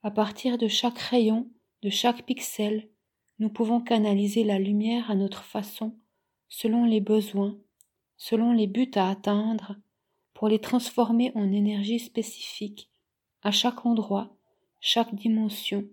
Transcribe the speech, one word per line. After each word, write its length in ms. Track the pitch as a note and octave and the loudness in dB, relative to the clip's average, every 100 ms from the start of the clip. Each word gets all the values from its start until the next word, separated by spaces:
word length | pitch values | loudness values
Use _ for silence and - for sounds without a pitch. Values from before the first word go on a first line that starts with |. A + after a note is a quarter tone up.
À 100 | G#3+ | -4
partir 440 | G#3 G#3 - B3+ A#3+ | 0 -2 0 -2 0
de 120 | A3+ | 0
chaque 300 | - A#3+ A#3+ | 0 0 -4
rayon, 520 | - B3 A3 A3 B3+ _ _ _ | 0 4 4 2 -2 _ _ _
de 80 | G3+ | -6
chaque 340 | G3+ B3 A#3+ | 0 0 0
pixel, 640 | - B3 - - G#3 G#3+ - _ _ _ _ _ | -4 -6 -6 -4 -2 -2 -6 _ _ _ _ _
nous 100 | G#3+ | -4
pouvons 300 | G3+ A3 A#3+ | 0 0 2
canaliser 640 | A#3+ A#3 G#3+ G3 G3+ A3 | 2 2 4 2 2 2
la 140 | G#3+ G3 | 2 2
lumière 520 | G3 G#3 A3 A#3 A3+ | 2 2 2 -2 0
à 60 | G3+ | -2
notre 260 | G3 G3 | -2 -4
façon, 560 | - G#3+ G#3 - A3 A3+ _ _ _ _ _ | -10 -10 -10 -8 -10 -10 _ _ _ _ _
selon 360 | - A3+ A#3 | -4 0 4
les 160 | A#3+ A3 | 4 4
besoins, 580 | G3+ G#3+ G#3 G3 G3+ G3+ _ _ _ _ _ _ | 4 2 2 -2 -2 -4 _ _ _ _ _ _
selon 360 | - A3 A#3 | -2 2 4
les 160 | A#3 G#3 | 4 2
buts 240 | G3 B3+ | 0 0
à 160 | G#3 F#3 | 2 0
atteindre, 680 | F#3+ G#3 G#3 A3 A3 F#3+ G3+ _ _ _ _ _ | 0 0 0 0 -4 -6 -14 _ _ _ _ _
pour 160 | - G#3+ | -4 0
les 120 | G#3+ | 0
transformer 720 | - B3 A#3+ - A#3+ A#3 B3 | 2 -2 0 0 2 2 2
en 180 | A3 G3+ | 0 0
énergie 460 | G3+ G#3 G#3 G3+ A#3 | 2 0 0 -2 -4
spécifique, 920 | A#3+ - G#3+ - - - G#3 G#3 - _ _ _ _ _ | -4 -6 -6 -10 -14 -12 -12 -14 -20 _ _ _ _ _
à 80 | G3+ | -2
chaque 340 | G#3 B3 B3 | 2 0 0
endroit, 500 | A#3+ A3+ G#3 G3 A3+ _ _ _ _ _ | 0 0 0 -2 -4 _ _ _ _ _
chaque 340 | - A#3 A#3 | -2 0 0
dimension 680 | G3+ A#3 A3 A3 - - G3+ G3+ | -2 0 2 0 -4 -4 -4 -6